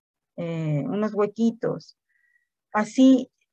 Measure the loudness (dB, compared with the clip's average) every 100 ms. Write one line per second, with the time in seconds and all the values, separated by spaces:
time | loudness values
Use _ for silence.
0 | _ _ _ -12 -8 -6 -4 -4 -4 -4
1 | -4 -2 -4 0 -2 -2 -6 -8 -12 _
2 | _ _ _ _ _ _ _ -6 -4 4
3 | 6 6 0 _ _